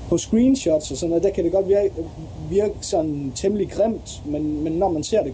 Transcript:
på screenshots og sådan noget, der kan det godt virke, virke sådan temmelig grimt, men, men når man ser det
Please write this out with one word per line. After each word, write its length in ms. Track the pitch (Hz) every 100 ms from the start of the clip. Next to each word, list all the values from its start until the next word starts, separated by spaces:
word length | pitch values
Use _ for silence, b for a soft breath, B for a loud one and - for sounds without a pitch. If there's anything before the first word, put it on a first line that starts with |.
| -
på 80 | 170
screenshots 720 | - 220 254 269 - 156 -
og 60 | 135
sådan 120 | 170
noget, 140 | 165
der 60 | -
kan 140 | -
det 80 | 170
godt 160 | 190 185
virke, 240 | 202 202 - 160 151 160 - 156
virke 240 | 190 208 -
sådan 500 | - 185 156 143 139 123
temmelig 340 | 196 214 180
grimt, 520 | - 220 214 - - 147
men, 380 | 151 151 151
men 100 | 160
når 160 | 160 196
man 140 | 160
ser 200 | - 214
det 100 | 147